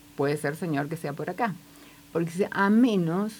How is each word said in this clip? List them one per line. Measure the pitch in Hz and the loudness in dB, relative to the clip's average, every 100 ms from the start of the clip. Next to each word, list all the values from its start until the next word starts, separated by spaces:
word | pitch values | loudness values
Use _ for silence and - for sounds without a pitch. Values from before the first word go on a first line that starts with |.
| - - | -14 -2
puede | 143 151 | 0 0
ser, | 143 156 | -2 -4
señor, | 180 143 147 | -2 -2 -2
que | 165 | -6
sea | 147 | -8
por | 151 156 | -6 -8
acá. | 180 233 160 - - - - - | -4 -4 -4 -14 -20 -20 -20 -6
Porque | 165 170 | -4 -2
dice, | 170 202 | -2 -2
"a | - 196 | 2 4
menos | 220 254 202 165 175 214 | 6 6 4 2 0 -2